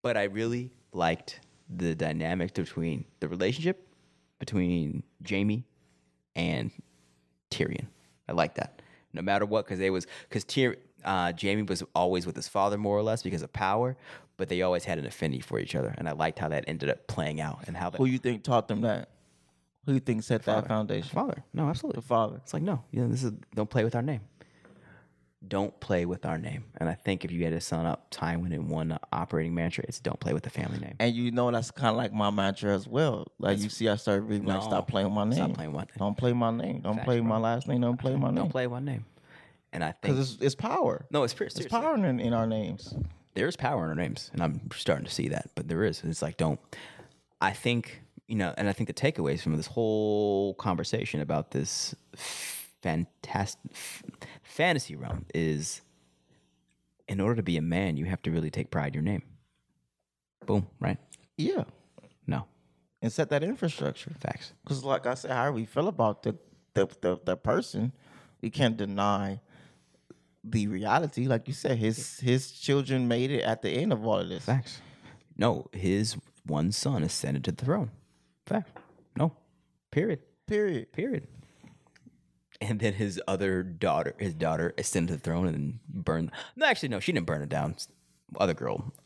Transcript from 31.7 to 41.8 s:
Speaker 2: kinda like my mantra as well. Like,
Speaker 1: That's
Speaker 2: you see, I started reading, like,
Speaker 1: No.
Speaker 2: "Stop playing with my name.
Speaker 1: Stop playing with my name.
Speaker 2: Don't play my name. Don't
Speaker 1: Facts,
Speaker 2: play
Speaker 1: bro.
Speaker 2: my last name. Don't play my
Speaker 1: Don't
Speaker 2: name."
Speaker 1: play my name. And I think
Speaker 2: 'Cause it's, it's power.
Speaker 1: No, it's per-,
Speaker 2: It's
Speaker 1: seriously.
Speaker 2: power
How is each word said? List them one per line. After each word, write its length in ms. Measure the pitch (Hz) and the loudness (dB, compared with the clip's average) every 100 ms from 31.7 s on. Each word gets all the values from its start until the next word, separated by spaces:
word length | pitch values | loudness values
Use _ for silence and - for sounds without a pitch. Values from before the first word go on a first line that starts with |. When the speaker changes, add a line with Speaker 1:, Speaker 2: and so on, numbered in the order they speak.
Speaker 2:
kinda 220 | - 120 | 0 2
like 180 | 113 113 | 2 0
my 180 | 107 104 | 2 2
mantra 440 | 104 98 98 104 | 4 0 0 0
as 120 | 98 107 | 0 0
well. 360 | 127 156 104 - - | 2 2 0 -6 -2
Like, 140 | 95 | 0
Speaker 1:
That's 100 | 101 | 2
Speaker 2:
you 60 | 104 | 0
see, 180 | - 110 | 0 2
I 80 | |
started 280 | 104 - 101 | 2 2 2
reading, 220 | 110 104 101 | 2 0 2
like, 100 | 95 | 0
Speaker 1:
No. 60 | 110 | 2
Speaker 2:
"Stop 220 | 104 101 | 0 2
playing 180 | 95 101 | 2 2
with 80 | |
my 80 | 208 | 2
name. 100 | 104 | 2
Speaker 1:
Stop 200 | 127 - | 2 0
playing 180 | - 156 | -2 -4
with 40 | - | -6
my 60 | |
name. 100 | - - | -8 -4
Speaker 2:
Don't 200 | 101 104 | -2 2
play 160 | 123 | 2
my 180 | 120 117 | 4 2
name. 300 | 117 95 - | 0 -4 -4
Don't 140 | - | -2
Speaker 1:
Facts, 100 | 110 | 0
Speaker 2:
play 140 | - 120 | 2 2
Speaker 1:
bro. 100 | 113 | 4
Speaker 2:
my 80 | 110 | 2
last 300 | 113 120 - | 2 0 0
name. 100 | 123 | 2
Don't 160 | 120 123 | 2 0
play 180 | 131 135 | 0 0
my 100 | 135 | 2
Speaker 1:
Don't 80 | |
Speaker 2:
name." 140 | - 170 | 0 0
Speaker 1:
play 160 | 135 123 | 0 -2
my 120 | 123 | -4
name. 240 | 143 117 107 _ _ - - _ _ | -4 -6 -10 _ _ -20 -20 _ _
And 100 | 82 | -4
I 100 | 80 | -4
think 220 | - - 131 | 0 2 2
Speaker 2:
'Cause 160 | 131 | 0
it's, 80 | - | 0
it's 120 | 131 | 0
power. 500 | 135 226 330 294 - - | 0 -2 2 2 0 0
Speaker 1:
No, 140 | 147 | 2
it's 100 | 123 | 2
per-, 120 | - | 0
Speaker 2:
It's 100 | - | -6
Speaker 1:
seriously. 240 | - 170 | -4 -2
Speaker 2:
power 160 | 233 | 0